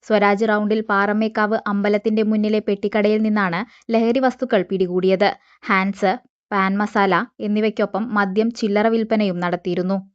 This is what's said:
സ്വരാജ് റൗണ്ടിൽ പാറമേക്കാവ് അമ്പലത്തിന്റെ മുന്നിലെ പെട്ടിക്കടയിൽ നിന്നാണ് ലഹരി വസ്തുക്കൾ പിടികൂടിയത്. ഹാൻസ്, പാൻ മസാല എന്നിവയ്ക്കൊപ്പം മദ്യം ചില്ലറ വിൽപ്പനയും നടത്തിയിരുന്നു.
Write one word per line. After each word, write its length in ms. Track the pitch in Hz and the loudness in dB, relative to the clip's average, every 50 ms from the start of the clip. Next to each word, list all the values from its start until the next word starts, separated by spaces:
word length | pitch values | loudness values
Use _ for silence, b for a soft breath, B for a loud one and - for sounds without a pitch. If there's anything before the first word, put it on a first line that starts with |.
| _ | _
സ്വരാജ് 420 | - 220 208 202 202 202 196 226 214 | 0 2 2 4 2 2 2 2 0
റൗണ്ടിൽ 300 | 208 208 208 208 220 220 220 - | 0 0 0 0 -2 -2 0 0
പാറമേക്കാവ് 640 | 208 196 202 208 208 214 220 226 220 226 214 202 220 214 - 208 | 0 0 2 0 0 0 -2 -2 0 -2 -2 0 -2 -4 -2 -2
അമ്പലത്തിന്റെ 500 | 202 202 202 208 208 208 - 226 214 220 220 208 | -2 0 0 0 0 0 0 0 0 0 0 0
മുന്നിലെ 300 | 220 214 208 214 214 214 208 - | 0 0 0 0 0 0 0 -2
പെട്ടിക്കടയിൽ 520 | 202 202 202 202 - 214 202 214 214 214 220 | -4 -2 -4 -2 0 2 2 2 2 2 0
നിന്നാണ് 340 | 220 214 214 202 185 170 175 226 b b b b b 226 | 0 0 0 0 0 -2 -4 -6 b b b b b 0
ലഹരി 260 | 226 226 226 240 262 262 | 0 2 2 2 2 2
വസ്തുക്കൾ 340 | 254 247 - 262 247 - 202 180 - | 0 0 -2 -4 0 0 0 0 0
പിടികൂടിയത്. 580 | 196 185 185 175 180 185 180 190 190 180 202 190 - b b b b b - - | -2 -2 -2 0 0 0 2 2 2 2 2 0 0 b b b b b -4 -2
ഹാൻസ്, 440 | 208 190 190 196 202 - - 190 196 247 _ _ _ _ _ _ | 0 0 0 -2 -2 -2 -2 -2 -2 -2 _ _ _ _ _ _
പാൻ 220 | 208 202 190 190 196 202 | -2 0 0 0 0 0
മസാല 340 | 208 202 - 220 196 202 185 170 220 - _ _ 214 | -2 0 0 0 2 2 2 0 0 -4 _ _ -4
എന്നിവയ്ക്കൊപ്പം 600 | 208 208 214 214 220 208 - 214 202 - 190 220 247 240 208 | -2 0 0 0 0 0 0 -4 -2 -2 -6 -4 -2 -2 -2
മദ്യം 300 | 202 190 185 214 220 233 233 - | -2 0 0 0 0 -2 -2 -2
ചില്ലറ 260 | - 208 202 208 214 226 226 | -2 0 0 2 2 2 2
വിൽപ്പനയും 440 | 226 220 220 226 214 214 196 175 175 175 | 0 0 0 0 0 0 0 -2 -2 -2
നടത്തിയിരുന്നു. 540 | 180 180 175 _ 185 175 180 180 185 196 196 190 - _ | -2 -4 -4 _ -4 -2 -2 0 -2 -2 -4 -4 -10 _